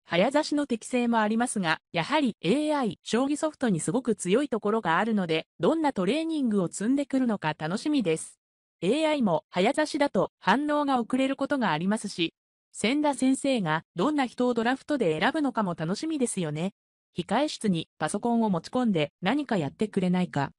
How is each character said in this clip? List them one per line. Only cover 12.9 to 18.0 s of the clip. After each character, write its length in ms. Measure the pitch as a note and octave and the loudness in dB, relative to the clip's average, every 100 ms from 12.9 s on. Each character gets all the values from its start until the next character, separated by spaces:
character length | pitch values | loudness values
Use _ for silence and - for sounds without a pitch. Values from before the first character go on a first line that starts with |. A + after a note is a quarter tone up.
| C#4+ | 2
田 120 | D4 | 0
先 220 | C4 C4 C4+ | 2 2 2
生 240 | C#4 B3+ | 2 0
が 240 | E3+ D#3 - E3+ | 0 -2 -2 -2
ど 120 | B3 | 0
ん 60 | D4+ | 0
な 100 | B3+ | -2
人 220 | - B3 | 0 0
を 60 | |
ド 100 | A#3 | 2
ラ 140 | A3+ C4 | 0 -2
フ 80 | - | -2
ト 120 | D4 | 0
で 220 | F3+ D#3 | 0 2
選 120 | G#3+ | 0
ぶ 80 | D#4+ | 0
の 100 | C#4 | 0
か 120 | A#3 | 0
も 120 | G3 E3+ | -2 -2
楽 200 | D#3+ G3+ | -4 -2
し 100 | D#4+ | -4
み 100 | D#4 | -2
で 100 | A#3+ | -2
す 120 | - | -2
よ 140 | D#3+ | -4
ね。 180 | D3+ F3+ - _ _ _ - | -2 -4 -6 _ _ _ -10
控 280 | E3+ A3 | -2 0
え 40 | D4+ | 0
室 220 | - A3 | -2 -2
に 200 | E3 - | -2 -4
パ 100 | _ | _